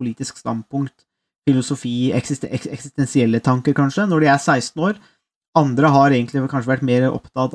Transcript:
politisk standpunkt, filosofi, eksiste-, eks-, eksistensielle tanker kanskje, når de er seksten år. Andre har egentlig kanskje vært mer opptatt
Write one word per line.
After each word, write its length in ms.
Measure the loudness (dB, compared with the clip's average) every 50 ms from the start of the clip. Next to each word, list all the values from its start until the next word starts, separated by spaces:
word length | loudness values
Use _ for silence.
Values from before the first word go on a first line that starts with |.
politisk 360 | -6 -6 -6 -6 -10 -12 -12 -10
standpunkt, 640 | -8 -6 -6 -6 -8 -6 -4 -4 -4 -6 _ _ _ _ _ _ _ _ _ _ 0
filosofi, 640 | 2 2 2 2 -2 -4 -6 -4 -4 -2 0 0 0
eksiste-, 380 | 0 0 -2 -4 -6 -8 -8 -8
eks-, 220 | -8 -6 -8 -8 -12
eksistensielle 640 | -12 -14 -8 -4 -2 -2 0 2 2 2 2 2 0
tanker 320 | 2 0 0 2 2 0
kanskje, 360 | 0 2 0 0 0 -2 0 0
når 140 | 2 2 4
de 80 | 4 2
er 80 | 2
seksten 400 | 2 0 0 0 -2 -6 -6 -4
år. 140 | -2 -2 -4 -4 -10 _ _ _ _ _ _ _ _ _ 0
Andre 360 | 2 2 2 2 2 2 4 6
har 160 | 6 6 4
egentlig 320 | 4 2 0 -2 -4 -4 -4 -2
kanskje 240 | -4 -4 -2 -2 -2
vært 80 | -2
mer 300 | 0 0 2 2 2 0
opptatt 420 | -2 -4 -8 -8 -6 -4 -4 -4